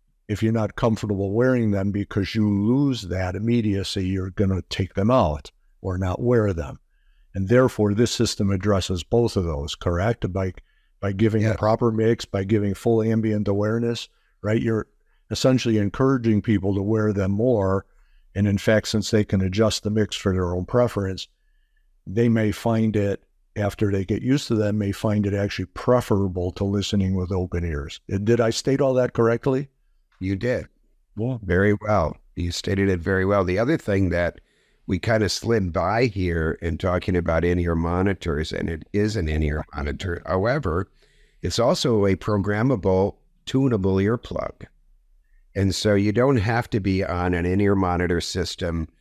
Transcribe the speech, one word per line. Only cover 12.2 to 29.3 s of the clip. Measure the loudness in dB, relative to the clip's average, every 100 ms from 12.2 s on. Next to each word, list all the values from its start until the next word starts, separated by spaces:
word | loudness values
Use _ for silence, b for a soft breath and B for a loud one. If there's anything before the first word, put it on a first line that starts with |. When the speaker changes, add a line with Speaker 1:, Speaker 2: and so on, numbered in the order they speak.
| -2
Speaker 1:
by | -4
giving | 0 0 0
full | -2 2 2
ambient | 2 0 0 0 0
awareness, | 0 0 -2 -2 -4 -10 _ _ _
right? | -2 0
You're | 0 -2 -4 _ _ _ -10
essentially | 0 2 2 2 2
encouraging | 0 0 2 2 2 2
people | 2 0 0
to | 0
wear | 0 0 0
them | 0 0
more. | 0 2 2 2 0 -4 _ _ -20 _
And | -2 0
in | 2
fact, | 2 2 2
since | -2 0
they | 0
can | 2 0
adjust | 0 2 0 0
the | -2
mix | 0 -2
for | -2 0
their | 0 0
own | -4 0
preference, | 2 2 0 -4 -6 -12 _ _ _ _ _ _ _ -6
they | 0 2
may | 4 2
find | 0 0 2 2
it, | 2 0 -2 _ _ _ -4
after | -4 0 0
they | 0
get | -2 -2
used | 0 0 0
to |
them, | 0 0 0
may | -2
find | -2 0 0 0
it |
actually | -2 -2 -4 -8
preferable | -4 0 2 2 0 0 -2 -4
to | -2
listening | -2 0 0 0 0 0
with | -2
open | -2 -2 -4
ears. | -4 -6 -8 -14 -6 -2
Did | 2 2
I | 2
state | -2 -2 0
all | 2
that | 2 0
correctly? | 2 2